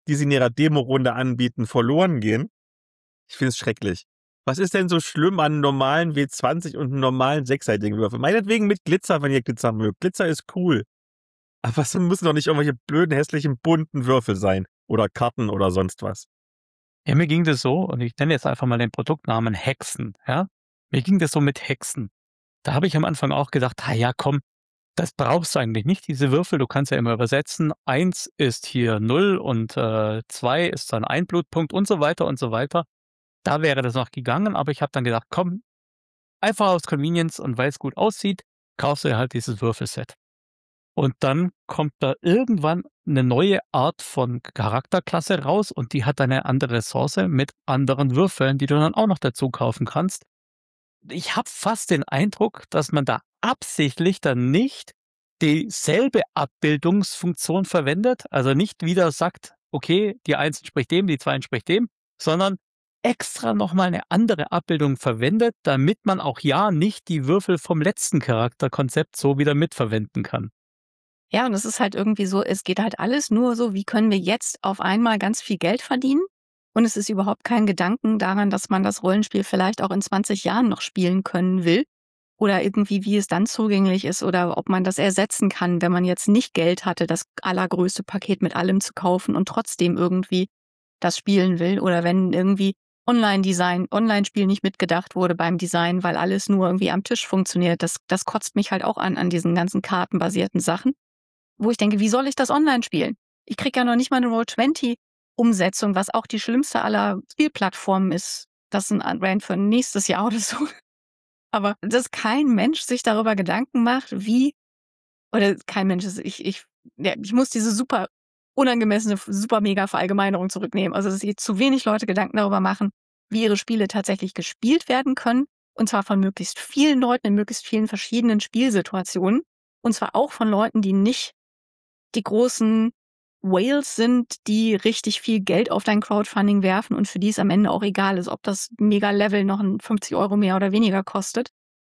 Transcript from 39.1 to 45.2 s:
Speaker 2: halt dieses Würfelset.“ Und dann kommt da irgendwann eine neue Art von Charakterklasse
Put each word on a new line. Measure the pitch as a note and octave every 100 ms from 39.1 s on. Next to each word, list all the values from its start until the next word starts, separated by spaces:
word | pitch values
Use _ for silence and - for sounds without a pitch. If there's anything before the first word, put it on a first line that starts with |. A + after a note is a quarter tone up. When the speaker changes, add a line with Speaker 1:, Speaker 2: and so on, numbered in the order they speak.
| A2+
Speaker 2:
halt | B2+
dieses | A#2+ - A2
Würfelset.“ | A#2 A2+ A#2+ - A#2+ - _ _ _ _ _ _ _ -
Und | C#3 -
dann | C#3 C#3+ F3+ - -
kommt | - D3+ -
da | C3+ -
irgendwann | E3+ G#3 B3+ G3+ D3+ F3 - _ -
eine | C#3
neue | B2+ B2 G3 F#3+ -
Art | C#3 C#3+ -
von | - - B2 B2
Charakterklasse | - - G#2 A#2 - F#3 - E3+